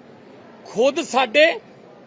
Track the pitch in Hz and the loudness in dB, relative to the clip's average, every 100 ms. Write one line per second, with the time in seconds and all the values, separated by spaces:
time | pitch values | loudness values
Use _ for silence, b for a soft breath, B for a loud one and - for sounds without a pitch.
0 | - - - - - - - 190 262 285 | -20 -20 -20 -20 -20 -20 -10 -2 -2 -2
1 | 277 330 254 285 320 453 - - - - | -4 -2 0 4 2 2 -10 -20 -20 -20